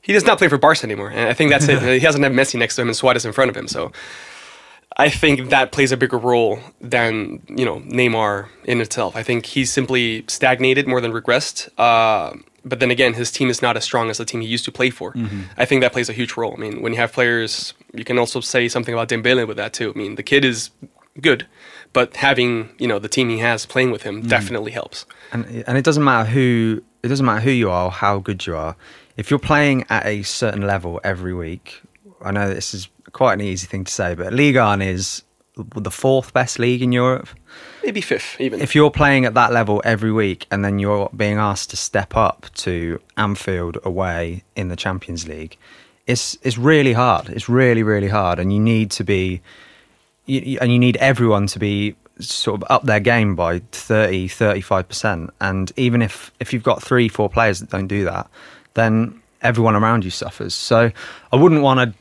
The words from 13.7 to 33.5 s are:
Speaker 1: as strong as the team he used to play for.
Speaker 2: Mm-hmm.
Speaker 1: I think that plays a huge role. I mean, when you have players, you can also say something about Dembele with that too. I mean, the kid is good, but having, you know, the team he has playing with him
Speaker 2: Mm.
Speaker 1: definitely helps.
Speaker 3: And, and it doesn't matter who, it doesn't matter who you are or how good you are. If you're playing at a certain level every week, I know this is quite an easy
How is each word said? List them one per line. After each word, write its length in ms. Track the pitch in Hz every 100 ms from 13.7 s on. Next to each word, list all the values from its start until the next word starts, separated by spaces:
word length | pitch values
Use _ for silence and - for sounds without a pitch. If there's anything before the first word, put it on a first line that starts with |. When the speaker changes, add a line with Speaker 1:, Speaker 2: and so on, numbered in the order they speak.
| 117
Speaker 1:
as 60 |
strong 260 | - 123 113
as 80 | 107
the 80 | 113
team 160 | 117
he 60 | 113
used 180 | 117 -
to 60 |
play 180 | - 127
for. 240 | 123 92
Speaker 2:
Mm-hmm. 280 | 120 110 98 95 -
Speaker 1:
I 80 | 127
think 160 | 135
that 120 | 127
plays 160 | 127 117
a 40 |
huge 220 | 113 120 -
role. 180 | 113 -
I 20 |
mean, 220 | 110 107
when 120 | 113
you 60 | 113
have 140 | 117
players, 600 | - 120 120 110 - - - _
you 100 | 113
can 140 | 113 123
also 220 | 117 131
say 260 | - 131 120
something 260 | 123 117
about 140 | 117 117
Dembele 380 | 117 117 127 110
with 100 | 104
that 140 | 107
too. 200 | - 110 -
I 20 |
mean, 180 | 101 107
the 80 |
kid 200 | - 139
is 280 | 135 113 - _ - _ _ -
good, 240 | 147 123 - _ - - -
but 220 | 127 120 -
having, 540 | 139 135 123 117 110 _
you 80 | 123
know, 100 | 104
the 100 | 107
team 220 | - 120
he 80 | 113
has 280 | 120 113 -
playing 240 | 127 127
with 100 | 107
him 220 | 107 101
Speaker 2:
Mm. 60 | 117
Speaker 1:
definitely 420 | 120 101 117 107
helps. 340 | 117 - - - - -
Speaker 3:
And, 140 | 120 113 117 117
and 100 | 131
it 60 | 143
doesn't 180 | 151
matter 240 | 143 120 110
who, 520 | 135 127 120 113 110 - _
it 40 | 120
doesn't 160 | 135 127
matter 160 | 107
who 100 | 120
you 180 | 127 107
are 160 | 90 90
or 60 |
how 260 | 92 101 101
good 260 | 95 95 -
you 80 | 82
are. 200 | 78 80 - - _ -
If 140 | 107
you're 100 | 143
playing 460 | - 147 147 131 -
at 160 | 110 101
a 160 | 104
certain 400 | 98 - 117 101 101
level 340 | 98 87 85
every 300 | 98 90 92 90
week, 460 | 82 90 - - _ _ - _
I 100 | -
know 200 | 101 101
this 200 | 98 -
is 160 | 98 92 _ -
quite 200 | - 131
an 80 | 98
easy 240 | 104